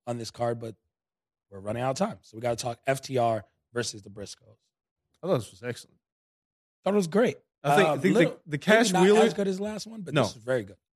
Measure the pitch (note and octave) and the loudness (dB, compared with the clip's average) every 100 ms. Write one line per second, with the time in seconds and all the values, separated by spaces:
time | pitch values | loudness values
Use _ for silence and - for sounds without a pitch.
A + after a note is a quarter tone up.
0 | - A#2+ A2 - A#2+ A#2 A2+ - _ _ | -10 -10 -10 -4 -4 -4 -10 -16 _ _
1 | _ _ _ _ _ G2 G#2 A#2 C3 C3+ | _ _ _ _ _ -14 -8 -4 -4 -2
2 | G#3 - _ A2 A#2+ A#2 B2+ A#2 - C#3 | -4 -6 _ -8 -6 -4 -6 -6 -4 -4
3 | - B2+ A#2 A2 - _ _ A#2+ A2 G#2+ | -2 0 2 0 -6 _ _ -6 -6 -8
4 | G2+ G2+ G2 - A2 _ _ _ _ _ | -18 -16 -16 -16 _ _ _ _ _ _
5 | _ _ F3 C#3 G2+ F#2 B2 A#2+ - _ | _ _ -2 -2 -4 -12 -12 -12 -14 _
6 | _ _ _ _ _ _ _ _ F#3 G3+ | _ _ _ _ _ _ _ _ 0 0
7 | E3+ F#3+ A#3+ - _ _ D3 D3 D#3 C#3 | 2 2 2 -2 _ _ 2 4 4 2
8 | F#3 G#3 - - - D3 F3+ A3 A3+ F#3 | 2 4 2 0 -10 -4 4 4 4 4
9 | F#3 G#3+ A3 F3+ G3 F#3+ G#3 G#3+ G#3+ A3+ | 6 6 4 2 -4 -4 -8 -10 -14 -14
10 | E3 D3 G#2 A2+ A2 B2+ F#2+ F#2+ _ | -2 0 0 -2 -4 -2 -4 -16 _